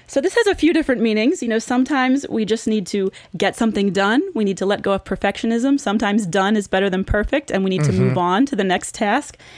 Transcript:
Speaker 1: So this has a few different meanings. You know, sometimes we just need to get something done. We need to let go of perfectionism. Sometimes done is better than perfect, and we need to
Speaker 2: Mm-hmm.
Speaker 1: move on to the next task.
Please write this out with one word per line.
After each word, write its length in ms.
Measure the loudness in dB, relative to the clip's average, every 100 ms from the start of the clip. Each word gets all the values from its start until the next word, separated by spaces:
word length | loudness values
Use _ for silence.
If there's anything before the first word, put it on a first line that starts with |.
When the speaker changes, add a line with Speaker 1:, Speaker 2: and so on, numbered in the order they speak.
| -6
Speaker 1:
So 120 | -2
this 120 | 0 2
has 100 | 2
a 80 |
few 180 | 2 2
different 300 | 2 2 0
meanings. 400 | 2 2 2 0
You 60 | 0
know, 80 | -2
sometimes 680 | 0 0 0 0 2 0 0
we 160 | -2 -2
just 200 | -2 0
need 200 | -2 -2
to 260 | -2 -2 -4 -12 -2
get 180 | -2
something 380 | 0 -2 0 0
done. 300 | 2 2 2 0
We 80 | -2
need 140 | -2 0
to 80 |
let 160 | -2 -2
go 120 | 0
of 120 | -2
perfectionism. 760 | -2 -4 -2 -2 -2 0 2 0
Sometimes 460 | 0 -2 0 0
done 320 | 0 0 2 0
is 100 | 0
better 220 | 0 0
than 160 | -2
perfect, 460 | 0 0 0 -2 -2
and 120 | -2
we 60 | 0
need 160 | 0
to 60 | 2
Speaker 2:
Mm-hmm. 140 | 2
Speaker 1:
move 120 | 2 2
on 300 | 2 2 0
to 100 | 0
the 80 |
next 300 | 0 -2 -4
task. 420 | -4 0 0 -4 -16 -20